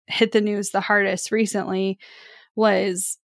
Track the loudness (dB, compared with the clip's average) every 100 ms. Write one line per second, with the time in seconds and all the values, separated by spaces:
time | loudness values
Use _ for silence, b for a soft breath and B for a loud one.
0 | -6 0 2 2 0 -2 -2 -4 0 2
1 | 2 -2 -2 0 0 -2 -2 -2 -2 -4
2 | B B B B B 0 2 2 0 -2
3 | -4 -6 _